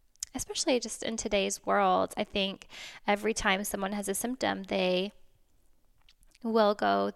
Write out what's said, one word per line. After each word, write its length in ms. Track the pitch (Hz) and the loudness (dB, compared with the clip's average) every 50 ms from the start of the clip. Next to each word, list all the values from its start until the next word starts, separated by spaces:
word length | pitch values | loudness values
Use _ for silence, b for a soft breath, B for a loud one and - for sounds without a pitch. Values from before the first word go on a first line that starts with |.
| _ _ _ _ - - - | _ _ _ _ -12 -10 -8
especially 440 | 262 - - 403 - - 330 262 240 | -8 -8 -6 -6 -2 0 2 2 0
just 220 | - 226 - - | 0 -4 -8 -6
in 140 | - 233 226 | -6 -6 -4
today's 480 | 220 - 214 208 196 190 202 196 - - | -4 -2 0 0 2 2 0 -2 -4 0
world, 480 | 202 196 202 196 185 180 185 190 - - | 2 2 4 6 4 4 4 2 0 -2
I 80 | - 208 | -4 -4
think 420 | - - 208 190 196 190 - - B B B B B B B B | -2 -2 -2 -2 -2 -4 -8 -16 B B B B B B B B
every 260 | 208 208 202 214 214 | 0 0 2 0 -2
time 320 | 220 - - 214 190 196 208 | -2 0 0 0 0 0 0
someone 280 | - - 196 190 190 | -4 -4 -4 -4 -4
has 160 | 208 208 202 196 | -4 -4 -4 -4
a 60 | 196 | -4
symptom, 500 | - - 240 254 - - 196 196 190 196 | -4 -4 -4 -4 -2 0 0 0 -2 -4
they 480 | 190 202 190 185 185 180 180 190 208 - - - - _ _ _ _ _ _ _ - _ _ _ _ _ _ - - _ _ - - - _ | -4 -2 0 2 2 2 0 0 -4 -8 -14 -20 -20 _ _ _ _ _ _ _ -20 _ _ _ _ _ _ -20 -20 _ _ -20 -20 -16 _
will 320 | - 226 220 226 214 202 208 | -4 0 4 4 4 4 4
go 360 | - 214 202 196 196 202 208 - | 2 2 2 4 2 2 0 -2